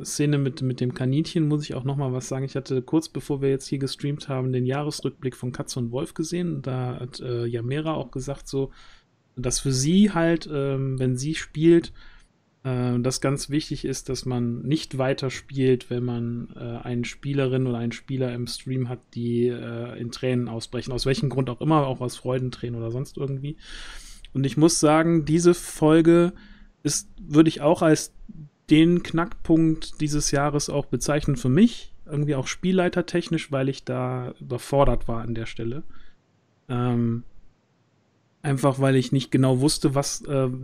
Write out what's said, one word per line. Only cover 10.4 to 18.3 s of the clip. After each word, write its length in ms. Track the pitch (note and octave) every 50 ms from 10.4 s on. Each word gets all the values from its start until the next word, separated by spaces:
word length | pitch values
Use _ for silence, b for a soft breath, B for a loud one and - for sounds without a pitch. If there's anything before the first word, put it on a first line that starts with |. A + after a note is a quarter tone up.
| - D#3
ähm, 480 | D3+ C#3+ C#3 C#3 C3+ C3+ C3+ C3+ C3 C3
wenn 180 | C3 B2+ B2+ B2
sie 180 | C3+ D3+ D#3+
spielt, 580 | - - - - D3+ D#3 E3 E3+ E3+ D#3+ - - b b b b b b b _ _ _ _ _ _ -
äh, 360 | C3 B2+ B2 B2 B2 B2 B2
das 220 | A#2+ C3 C3 -
ganz 280 | - C3+ C#3 C#3 - -
wichtig 360 | C#3 D3+ D3+ - D3 - -
ist, 240 | C3+ C3 - - -
dass 160 | C3 - -
man 380 | B2+ B2+ A#2+ A#2+ A#2+ A#2 C3 -
nicht 340 | B2+ D3+ D#3+ - - - C3
weiter 320 | C3 C3 C#3 - C#3 C3
spielt, 580 | - - - - C#3 C3+ C3 C3 B2+ A#2+ - -
wenn 140 | B2 A#2+ B2
man, 440 | B2 A#2+ A#2 A#2 A#2 A#2+ A#2+ A#2 - -
äh, 300 | - B2 A#2+ A#2 A#2+ -
eine 200 | B2+ B2 A#2+ A#2+
Spielerin 640 | - - - - C#3 C#3 C#3 C3+ B2+ C3 C3 C3 B2+
oder 120 | A#2+ A#2
einen 120 | A#2 A#2 A#2
Spieler 400 | - - - C3+ B2+ C3 B2